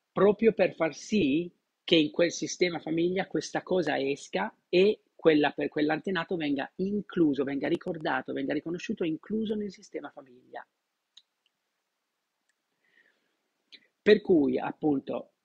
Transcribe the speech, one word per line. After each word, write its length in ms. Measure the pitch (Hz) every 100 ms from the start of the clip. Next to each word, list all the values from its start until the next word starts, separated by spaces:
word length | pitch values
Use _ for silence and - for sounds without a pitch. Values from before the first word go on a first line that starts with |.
| _
proprio 420 | - 196 202 220
per 220 | 202 180
far 200 | - 160
sì 560 | 151 - 214 147 147 175 - _ _
che 100 | -
in 160 | 170 151
quel 220 | - 170
sistema 480 | - 151 - 180 160
famiglia 480 | - 165 175 185 175
questa 340 | 160 - 147
cosa 340 | - 185 151 135
esca 540 | 135 143 - 185 214 - _
e 340 | 180 202 214 _
quella, 380 | _ 165 156 143
per 160 | - 143
quell'antenato 680 | 151 151 156 196 185 165 180
venga 340 | 147 139 135 -
incluso, 680 | 190 208 - - 160 139
venga 240 | 139 139 143
ricordato, 640 | 170 - 165 156 131 131
venga 200 | 135 139
riconosciuto 520 | 147 - 175 - 208
e 20 | 170
incluso 480 | 156 - 214 220
nel 160 | 214 208
sistema 400 | 185 196 156 143
famiglia. 560 | - 135 123 127 131 - _ _ _ _ _ _ _ _ _ _ _ _ _ _ _ _ _ _ _ _ _ _ _ _ _ _ _ _ _ _ - _ _
Per 180 | - 208
cui, 380 | - 170 135 127
appunto, 760 | - - 156 139 - 123 - _